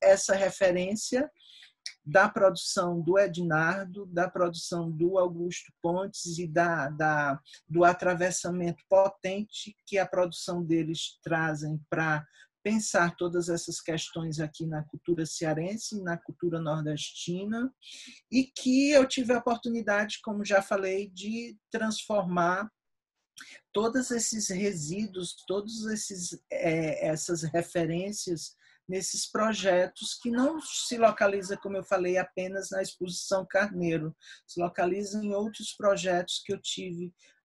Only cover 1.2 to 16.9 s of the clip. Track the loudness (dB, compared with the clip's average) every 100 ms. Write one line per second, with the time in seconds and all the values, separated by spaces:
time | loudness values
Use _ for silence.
1.2 | -2 _ _ -20 -20 _ -18 -14 2 6
2.2 | 6 6 4 4 -2 0 0 0 4 4
3.2 | 4 0 2 2 2 0 -6 -12 -6 -2
4.2 | -2 0 0 -2 -6 -4 -2 0 2 4
5.2 | 2 0 -6 -6 -12 _ -2 0 -4 -8
6.2 | -8 -6 -2 0 2 0 -2 0 2 4
7.2 | 2 -2 -8 -20 _ 6 6 6 2 2
8.2 | 0 -2 -4 -4 -4 -6 _ 4 4 0
9.2 | -6 -6 -6 -12 -16 -18 -4 -2 0 0
10.2 | 0 -2 -4 -4 2 2 2 -4 -8 -10
11.2 | -4 0 0 -2 -4 -6 -4 -2 0 0
12.2 | -4 _ -20 _ 0 0 2 2 2 0
13.2 | 0 0 0 -2 -4 -8 -4 -4 -4 -6
14.2 | -4 -4 -6 -4 -6 -4 -6 -8 -2 0
15.2 | -2 -2 -2 -2 -2 -6 -6 -6 -4 -4
16.2 | -8 -4 -2 -2 -2 -2 -2